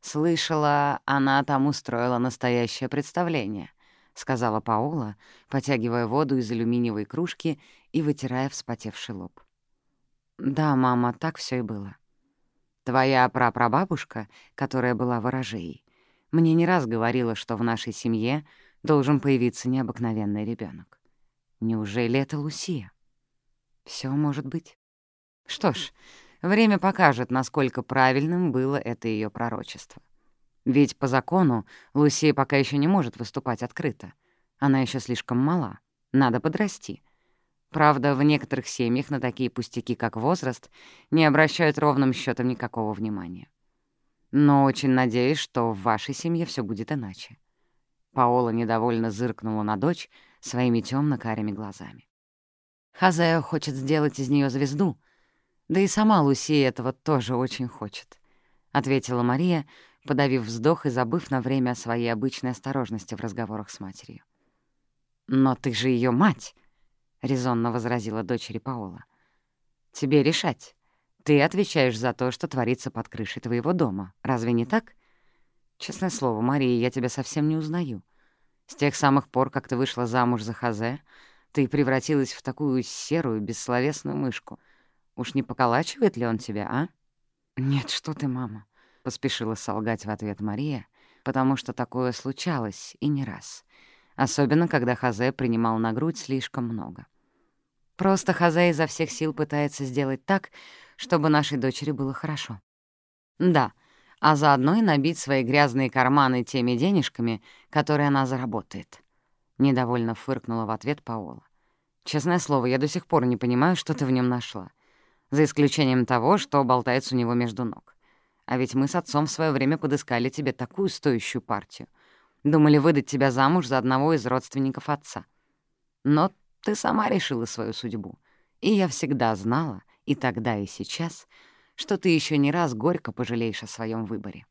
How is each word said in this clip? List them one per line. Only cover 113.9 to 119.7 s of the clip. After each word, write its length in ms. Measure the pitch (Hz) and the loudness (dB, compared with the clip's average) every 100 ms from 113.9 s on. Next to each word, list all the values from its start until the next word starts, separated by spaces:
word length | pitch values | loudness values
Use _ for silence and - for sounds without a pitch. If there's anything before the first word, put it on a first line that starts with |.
ты 120 | 143 135 | -2 0
в 40 | |
нем 180 | 127 123 | 2 2
нашла, 420 | 123 - 107 92 _ _ _ _ _ _ | -2 -6 -12 -14 _ _ _ _ _ _
за 140 | 139 | 2
исключением 600 | 151 147 147 - 139 127 117 | 2 4 2 4 2 2 2
того, 320 | 123 123 202 | 2 2 2
что 240 | - 143 | 2 0
болтается 500 | 127 127 120 127 - | 2 2 2 -2 0
у 40 | 127 | -2
него 160 | 117 | 0
между 300 | 120 120 104 | 0 -2 -4
ног. 320 | 120 - _ _ _ _ _ _ - | -6 -8 _ _ _ _ _ _ -6
А 80 | 127 | -2
ведь 160 | 127 | 0
мы 140 | 131 139 | 0 0
с 80 | 175 | -2
отцом 300 | 170 143 156 | -2 -2 -2
в 40 | |
свое 220 | - 160 | -2 0
время 260 | 131 135 | 2 0